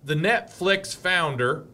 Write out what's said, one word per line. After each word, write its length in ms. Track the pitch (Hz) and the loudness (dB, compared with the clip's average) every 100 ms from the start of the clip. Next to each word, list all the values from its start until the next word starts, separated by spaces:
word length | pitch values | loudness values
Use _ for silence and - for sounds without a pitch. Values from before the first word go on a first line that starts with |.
the 100 | - | -2
Netflix 800 | 151 180 226 - - 180 196 190 - | 0 2 0 -2 -4 0 0 -2 -6
founder 680 | 180 185 160 131 123 156 - | 0 2 2 0 0 0 -6